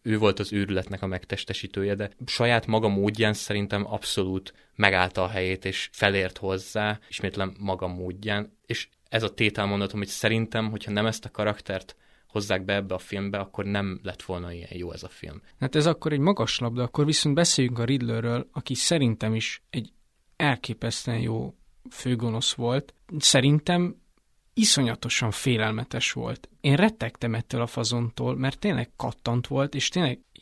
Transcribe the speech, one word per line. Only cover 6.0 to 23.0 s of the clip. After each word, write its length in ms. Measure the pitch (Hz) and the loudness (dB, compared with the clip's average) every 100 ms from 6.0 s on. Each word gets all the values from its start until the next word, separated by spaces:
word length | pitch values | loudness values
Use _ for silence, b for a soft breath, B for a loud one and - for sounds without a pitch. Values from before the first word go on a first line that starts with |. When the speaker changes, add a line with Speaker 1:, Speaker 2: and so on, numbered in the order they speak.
| 101 98 92 - | 2 2 -2 -4
Speaker 1:
hozzá, 640 | 98 95 95 107 107 107 B | -4 -4 -4 -4 -2 -4 B
ismétlem, 440 | - 98 98 95 95 | -8 -6 -4 -6 -6
maga 280 | 98 92 92 | -6 -4 -4
módján. 720 | 90 92 92 107 101 104 _ - | -6 -8 -8 -4 -4 -4 _ -10
És 220 | 120 - _ _ | -8 -8 _ _
ez 140 | 113 | 0
a 100 | 107 | 0
tételmondatom, 640 | - 110 107 101 101 98 107 | 2 0 2 0 0 -2 -4
hogy 80 | 101 | -6
szerintem, 600 | - 113 113 113 113 110 | -2 0 2 0 -2 -2
hogyha 220 | 107 - | -4 -4
nem 140 | 104 110 | 0 0
ezt 200 | 110 107 | -2 -8
a 60 | |
karaktert 640 | - 107 104 - 95 - - b b b | -2 -2 -2 -4 -8 -8 -20 b b b
hozzák 380 | 107 101 95 95 | -4 0 -2 0
be 80 | |
ebbe 200 | 101 98 | -2 -2
a 40 | 92 | -6
filmbe, 400 | - 98 98 101 | -6 -6 -4 -4
akkor 280 | 98 - 98 | -6 -6 -2
nem 340 | 101 98 95 | -2 -2 -6
lett 180 | - - | -10 -12
volna 300 | - 90 87 | -8 -8 -8
ilyen 260 | 87 87 90 | -10 -12 -10
jó 140 | 87 | -10
ez 120 | 87 | -10
a 60 | 92 | -14
film. 320 | - 80 78 - b | -14 -14 -14 -16 b
Speaker 2:
Hát 160 | 135 151 | -2 2
ez 100 | 151 | 2
akkor 260 | 156 160 | 2 0
egy 80 | 147 | 2
magas 400 | 151 202 113 - | 2 2 0 0
labda, 240 | 120 120 | -2 -2
akkor 220 | 123 - 147 | -2 2 2
viszont 300 | 151 151 143 | 4 2 4
beszéljünk 440 | 170 - 123 117 | 4 4 2 2
a 60 | 117 | 0
Riddlerről, 640 | 135 120 113 117 120 - | 0 0 -2 0 -2 -4
aki 220 | - - | -8 -6
szerintem 640 | 127 - 170 127 110 110 110 | -2 2 4 4 2 0 0
is 260 | - - _ | -2 -6 _
egy 220 | - 107 _ _ _ _ - | -8 -8 _ _ _ _ 0
elképesztően 840 | 147 123 - 117 120 - - 117 | 0 0 -2 -4 -4 -4 -2 -2
jó 360 | 120 113 135 - _ _ - | 0 -2 -6 -10 _ _ -20
főgonosz 640 | - 123 123 120 110 - | -8 -2 0 0 0 -2
volt. 400 | - 120 131 - - | 0 0 0 -2 -14